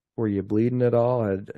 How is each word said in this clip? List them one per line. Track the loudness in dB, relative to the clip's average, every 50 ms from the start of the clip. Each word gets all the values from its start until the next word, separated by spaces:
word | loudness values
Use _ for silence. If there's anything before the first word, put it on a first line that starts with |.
| _ _ _
were | -4 -2
you | -2 0 -2 -2
bleeding | 0 0 2 2 2 2 0 0
at | 2 2
all? | 2 2 2 0 0 0
Had, | -2 -2 -4 -6 -10 -14